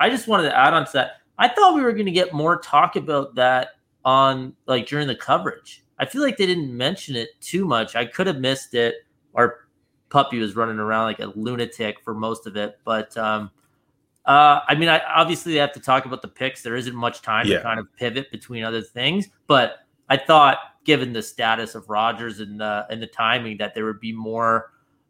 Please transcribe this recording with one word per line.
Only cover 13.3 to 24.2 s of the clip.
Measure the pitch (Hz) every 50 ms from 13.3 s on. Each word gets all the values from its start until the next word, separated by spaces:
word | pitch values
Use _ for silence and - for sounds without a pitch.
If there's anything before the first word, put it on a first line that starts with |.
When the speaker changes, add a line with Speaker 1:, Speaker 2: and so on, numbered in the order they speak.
| 107 107 104 98 - _ _ _ _ _ _ _ _ _ _ _ _ _ -
Speaker 1:
uh, | - 139 147 147 147 143 - - -
I | 147
mean, | 151 165 165
I, | 156 160 - 165 160
obviously | 160 165 165 170 - - 170
they | 156 147
have | 143 143
to | - 113
talk | - 135 131 135 131
about | 127 127 -
the | - 104
picks. | _ - 135 131 127 -
There | - 117 117
isn't | 131 117 123 123
much | 120 120 117 - -
time | - 113 110 110 -
Speaker 2:
Yeah. | 101 95 85
Speaker 1:
to |
kind | - 117 113 113
of | 98 - _
pivot | - 123 120 110 135 139 -
between | - 110 - - 123 117 113
other | 113 113 113
things. | 107 - - 120 127 147 180 208 190 - _ _ _
But | - 147 131 117 110 - - _ _ _ _ _ -
I | 135 139
thought, | - - 160 151 143 135 - - - - _ _ _
given | 156 147 131 131 123
the | 117 113
status | 110 - - - 117 113 113 113 110 107 -
of | 110 95 107
Rodgers | 107 104 113 117 110 110 117 113 101 101
and | 107 101 104 107
the, | 107 107 104 104 104 -
and | 113 113
the | 113
timing, | 110 - - 113 110 120 123 117 110 107 101
that | 104 104 -
there | 113 107
would | 110 107 104
be | 113 113
more, | 113 113